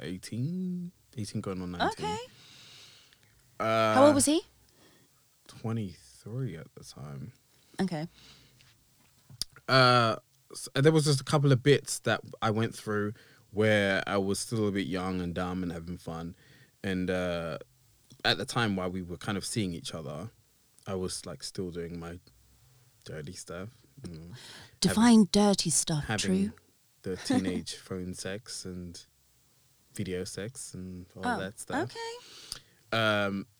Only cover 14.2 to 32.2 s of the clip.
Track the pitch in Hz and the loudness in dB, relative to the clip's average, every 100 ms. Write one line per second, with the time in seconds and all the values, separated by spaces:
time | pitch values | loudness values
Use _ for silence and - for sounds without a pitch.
14.2 | 95 98 - 113 104 98 90 92 92 92 | 2 0 -2 0 2 2 0 -2 -2 -2
15.2 | 87 87 90 92 90 82 82 87 - 82 | -2 -2 -2 -2 -4 -4 -8 -10 -8 -8
16.2 | 85 90 - - - _ 98 92 90 92 | -8 -12 -20 -20 -20 _ -4 -2 0 0
17.2 | 90 85 82 71 - _ _ _ _ - | 0 -2 -4 -8 -12 _ _ _ _ -4
18.2 | 110 110 101 127 113 95 92 92 87 87 | 0 0 0 0 0 0 -2 -4 -6 -8
19.2 | - 101 - 123 95 82 - 85 76 73 | -4 -4 -2 -2 -2 -4 -8 -8 -8 -8
20.2 | 107 - _ _ _ _ - 95 92 - | -10 -14 _ _ _ _ -6 -4 -4 -6
21.2 | 92 82 - - 92 85 85 87 85 87 | -10 -12 -10 -6 -6 -6 -8 -8 -10 -12
22.2 | - - _ _ _ _ _ _ - - | -16 -20 _ _ _ _ _ _ -14 -12
23.2 | 78 92 - 87 104 - _ - 90 80 | -10 -12 -12 -10 -10 -14 _ -18 -14 -12
24.2 | 85 120 - - - - 180 190 233 220 | -14 -16 -16 -18 -16 -2 0 6 8 10
25.2 | 202 202 208 196 175 - - 156 - 107 | 8 6 4 4 2 0 0 -2 0 -2
26.2 | 98 92 101 - _ _ _ _ - 92 | 2 2 0 -4 _ _ _ _ -8 -6
27.2 | - - 92 90 85 - - 92 90 90 | 0 0 2 -2 -6 -12 -8 -6 -6 -8
28.2 | 95 101 - - 92 90 90 85 - _ | -8 -8 -10 -12 -10 -10 -10 -14 -20 _
29.2 | _ _ _ _ _ _ _ - 95 90 | _ _ _ _ _ _ _ -8 -6 -4
30.2 | 92 - 104 - - 92 92 92 87 - | -6 -8 -10 -10 -12 -10 -10 -12 -14 -8
31.2 | 95 220 95 - - 262 381 453 453 480 | -4 -4 -6 -10 -8 -4 -4 -6 -10 -10